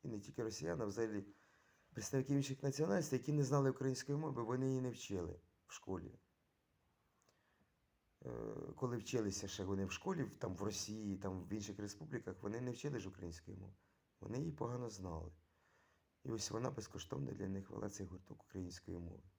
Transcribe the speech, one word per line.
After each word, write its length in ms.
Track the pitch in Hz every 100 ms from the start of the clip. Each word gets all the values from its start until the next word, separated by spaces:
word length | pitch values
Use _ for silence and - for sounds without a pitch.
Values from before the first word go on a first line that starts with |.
І 40 | -
не 120 | 110
тільки 240 | 101 -
росіян, 380 | 113 101 151 160
а 40 | 110
взагалі 400 | 98 113 104 98 - - - _ _ _
представників 440 | - 104 135 135 139
інших 280 | 139 135
національностей, 560 | 139 135 160 196 147 127
які 140 | 123
не 100 | 147
знали 260 | 135 143 135
української 480 | 131 135 127 - 143
мови, 160 | 156
бо 120 | 127 113
вони 220 | 127 131
її 140 | 131
не 80 | 127
вчили 500 | 113 - 98 85 87 - _ _
в 60 |
школі. 460 | - - 92 87 - _ _ _ _ _ _ _ _ _ _ _ _ _ _ _ _ _ _ _ _ 127
Е, 40 | 117 110 110 - -
коли 220 | 127 120
вчилися 500 | 104 123 107 95 98
ще 160 | -
вони 220 | 92 98 95
в 60 |
школі, 320 | - - 180
в, 160 | 120 -
там, 160 | - 90
в 80 |
Росії, 540 | 101 104 - 107 104 95
там, 260 | 98 92
в 100 | 87
інших 260 | 107 101 101
республіках, 640 | 104 - 156 120 110 95
вони 180 | 104 110
не 100 | 123
вчили 280 | 120 147 135
ж 100 | 95
української 480 | 98 87 82 - 95
мови. 160 | 95 95 _ _ _ _
Вони 200 | 101 117
її 120 | 160
погано 380 | 147 117 123 123
знали. 420 | 104 92 80 85 82 _ _ _ _ _ _ _ _
І 80 | 131
ось 200 | 113 101
вона 200 | 113 127
безкоштовно 600 | 131 107 95 - - -
для 160 | - 95
них 220 | 98 95
вела 200 | - 101
цей 160 | - 95
гурток 380 | 92 92 -
української 540 | - 95 90 90 - 87
мови. 260 | 85 90 -